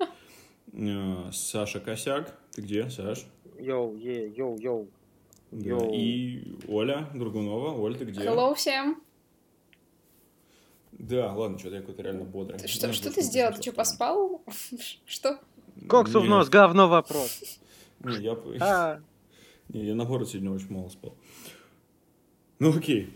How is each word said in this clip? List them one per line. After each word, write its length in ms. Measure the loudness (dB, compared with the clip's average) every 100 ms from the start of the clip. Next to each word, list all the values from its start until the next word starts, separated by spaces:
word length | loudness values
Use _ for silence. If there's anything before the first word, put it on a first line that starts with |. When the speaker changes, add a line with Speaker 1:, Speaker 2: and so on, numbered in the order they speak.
| -8 -8 -20
Speaker 1:
<laughs> 400 | -20 -20 _ -18
Speaker 2:
э, 560 | -6 -4 -4 -4 -6 -8
Саша 480 | -8 -6 -4 -4 -6
Косяк. 580 | -8 -6 -2 -4 -4 -12 _
Ты 80 | -12
где, 300 | -4 -2 -2
Саш? 340 | -6 -6 -8 -10 -20 -20 -12
Speaker 1:
Йоу, 380 | -4 -2 -2 -6
е, 320 | -8 -6 -6 -6
йоу, 220 | -6 -4
йоу. 280 | -4 -4 -6 -16 _ _ _ -20 -16
Speaker 2:
Да, 160 | -10 -4
Speaker 1:
Йоу. 200 | -2 0
Speaker 2:
и 600 | 0 0 -2 -4 -8 -12 -14 -4
Оля 400 | 0 0 -2 -4
Горгунова. 580 | -6 -6 -4 -2 -2 -4 -2
Оль, 160 | -4 -4
ты 80 |
где? 160 | -8 -4
Speaker 3:
Hello 340 | 0 2 2
всем. 460 | 2 0 0 0 -4 -6 _ _ _ _ _ _ _ _ _ _ _ _ _ _ _ _ _ _
Speaker 2:
Да, 400 | -16 -4 -2 0
ладно, 240 | -2 -4 -6
чё-то 160 | -10 -12
я 40 |
какой-то 220 | -12 -10
реально 220 | -8 -8
бодрый. 340 | -8 -10 -10 -10
Speaker 3:
Ты 100 | -8
что, 100 | -4
Speaker 2:
Знаешь, 140 | -2 -4
Speaker 3:
что 100 | -4
Speaker 2:
больше 140 | -2
Speaker 3:
ты 60 | 0
сделал? 240 | 2 2
Speaker 2:
не 60 | 0
Speaker 3:
Ты 60 |
чё, 100 | -6
Speaker 2:
чувствую. 40 | -2
Speaker 3:
поспал? 680 | -2 0 -2 0 0 -4 -10 -14 -12
<laughs> 320 | -12 -12 -14 -14
Что? 340 | -4 -4 -4 -8 _ -20 -16 6
Speaker 1:
Коксу 320 | 6 8 6
в 20 |
Speaker 2:
Нет. 80 | 8
Speaker 1:
нос, 180 | 8 10
говно 400 | 10 10 10 8
вопрос. 540 | 8 4 0 -2 -4 -14 -18 -20 -20 -20 -14
Speaker 2:
Не, 220 | -8 -6
я 120 | -4 -6
п-, 200 | -6 -2
Speaker 1:
А. 400 | 2 4 2 -2 -10 _ _
Speaker 2:
<laughs> 340 | -20 -20 -20 -14
не, 140 | -8 -4
я 80 | -2
наоборот 320 | -2 -2 -4
сегодня 240 | -6 -4
очень 180 | -6 -6
мало 180 | -10 -10
спал. 280 | -14 -20 -20 -20 -20 -20 -20 -20 _ _ _ _ _ _ _ _ 2
Ну 160 | 4 4
окей, 360 | 2 0 -2